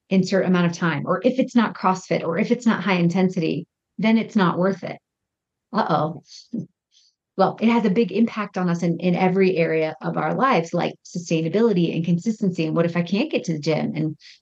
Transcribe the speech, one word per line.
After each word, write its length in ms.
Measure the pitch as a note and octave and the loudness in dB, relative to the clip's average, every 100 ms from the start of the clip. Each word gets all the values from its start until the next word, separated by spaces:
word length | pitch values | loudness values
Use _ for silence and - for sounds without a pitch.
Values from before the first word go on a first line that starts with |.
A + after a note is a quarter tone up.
| - | -2
insert 360 | F#3+ F#3 F#3+ E3+ | 0 2 0 2
amount 200 | F3+ F3 | 2 2
of 80 | |
time, 300 | - E3+ C#3+ D3 | 0 -2 -2 -2
or 160 | F3+ | 0
if 160 | B3+ B3+ | 0 0
it's 160 | B3+ A#3 | 0 2
not 200 | G#3+ F3+ | 0 0
CrossFit, 460 | F#3 F#3 - E3 D#3+ | -2 -2 -2 -4 -2
or 100 | E3+ | -2
if 140 | G#3+ | 0
it's 140 | A#3+ A3+ | 0 2
not 180 | G#3 | 0
high 120 | F#3 F3+ | 0 2
intensity, 720 | E3+ F#3+ F#3 F#3 D#3+ F3 E3 _ _ - | 2 2 0 0 -2 -2 -6 _ _ -4
then 200 | G#3+ A3+ | 2 2
it's 180 | G#3 A3 | 2 2
not 220 | F3 E3+ | 2 2
worth 260 | F#3+ F#3 | 0 -2
it. 140 | - - _ _ _ _ _ _ _ | -8 -14 _ _ _ _ _ _ _
Uh-oh. 520 | - - D3+ D3+ E3 _ - - A3+ E3+ _ _ _ _ _ _ - | -2 0 0 0 -6 _ -20 -12 -12 -12 _ _ _ _ _ _ 0
Well, 220 | F3 E3+ | 0 2
it 80 | A3+ | 2
has 140 | A#3 | 2
a 60 | G3 | 2
big 220 | F3+ G3+ | 0 0
impact 480 | G#3+ A#3 A3 G3+ - | 2 0 0 -8 -4
on 100 | F3+ | -2
us 140 | E3+ | 0
in, 160 | F3 E3 | -2 0
in 160 | F3+ F3 | 0 2
every 420 | F#3 F#3+ F#3 - | 2 2 2 2
area 380 | D#3+ D#3+ D#3 D#3 | 0 0 -2 -4
of 160 | E3 E3 | -6 -4
our 180 | D#3 E3+ | -2 0
lives, 360 | C4 G3+ E3 | 2 2 0
like 220 | E3+ D#3+ - | -2 -4 -6
sustainability 920 | - F3+ F3 D#3+ E3 G3+ A#3 F3+ E3 D3 | -12 -12 -4 -2 0 2 2 2 0 0
and 100 | E3+ | 0
consistency. 600 | E3+ A#3 A3 G3 F3+ D#3+ | 0 0 -2 -2 -2 -2
And 80 | D#3+ | 0
what 100 | E3+ | 0
if 100 | F3 | 0
I 60 | |
can't 300 | E3+ G3+ D#4 | -2 -2 -2
get 120 | - - | -4 -4
to 80 | |
the 60 | D#3 | -4
gym? 340 | D3+ D#3 D3 D3+ | -2 -2 -2 -4
And, 200 | D#3+ D3+ - - | -4 -6 -18 -16